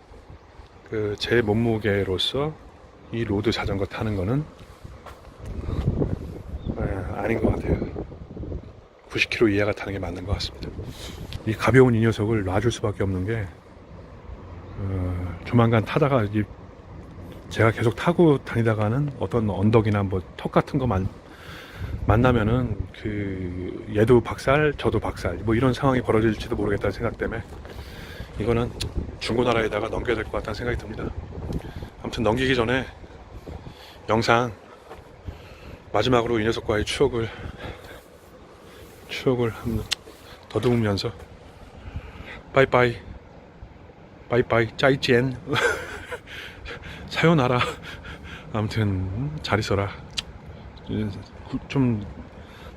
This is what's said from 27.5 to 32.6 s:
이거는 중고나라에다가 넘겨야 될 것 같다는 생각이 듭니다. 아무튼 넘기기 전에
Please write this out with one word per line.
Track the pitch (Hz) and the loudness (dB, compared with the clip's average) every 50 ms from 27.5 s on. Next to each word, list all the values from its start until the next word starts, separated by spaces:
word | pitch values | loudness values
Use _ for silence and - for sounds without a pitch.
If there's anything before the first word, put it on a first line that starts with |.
| - - - - - - - - - - - - - - - - - - | -14 -16 -16 -14 -14 -14 -14 -14 -14 -16 -14 -14 -12 -12 -12 -10 -8 -2
이거는 | 104 110 117 117 120 117 110 - - - - - - - - - | 0 2 2 2 0 -2 -4 -6 -8 -6 -4 -6 -6 -6 -8 -8
중고나라에다가 | - - 110 120 123 123 120 117 110 107 98 104 110 110 | -4 -2 0 2 2 4 4 2 2 2 0 -2 -2 -2
넘겨야 | - 95 98 123 117 | -2 -2 -2 0 0
될 | 110 107 | 0 -2
것 | - - | -4 -4
같다는 | 107 101 - 107 | -6 -4 -6 -6
생각이 | 101 120 120 120 117 | -4 -4 -4 -4 -4
듭니다. | - 104 110 113 110 110 - - - - - - - - - - - - - - - - - - | -6 -8 -10 -8 -8 -8 -8 -10 -10 -12 -10 -10 -8 -6 -6 -6 -6 -8 -10 -12 -12 -14 -12 -10
아무튼 | - 110 - - 117 | -10 -6 -4 0 2
넘기기 | 104 110 123 131 131 135 | 4 4 4 4 2 4
전에 | 123 | 2